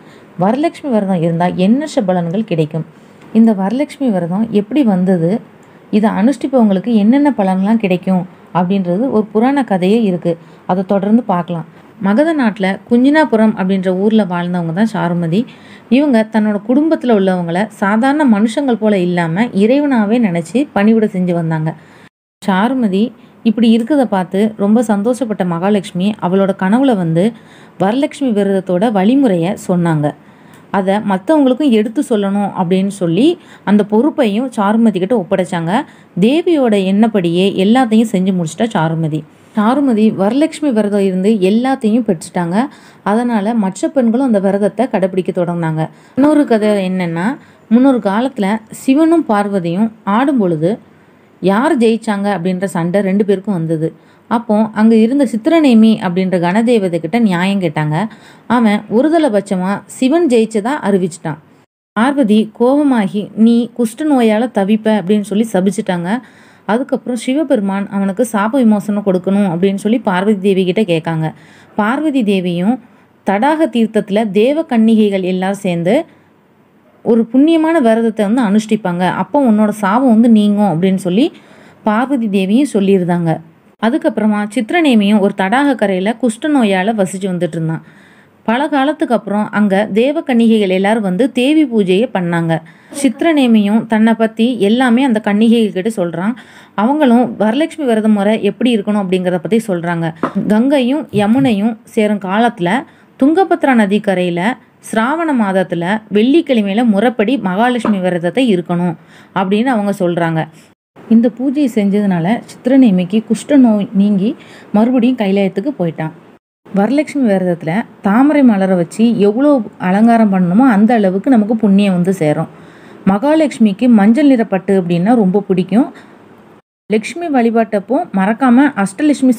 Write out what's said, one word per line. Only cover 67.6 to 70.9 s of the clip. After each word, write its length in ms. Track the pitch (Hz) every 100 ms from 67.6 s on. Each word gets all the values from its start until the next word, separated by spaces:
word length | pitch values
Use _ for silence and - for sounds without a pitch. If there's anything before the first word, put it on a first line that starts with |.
| 196 196 196
அவனுக்கு 380 | 196 196 185 240
சாப 180 | 202 220
விமோசனம் 520 | 269 226 208 202 208 202
கொடுக்கணும் 440 | 180 190 202 196
அப்படின்னு 220 | 170 196
சொல்லி 240 | 196 208 240
பார்வதி 400 | 220 180 196 196
தேவி 340 | 196 185 180
கிட்ட 80 | 202
கேட்காங்க. 520 | 214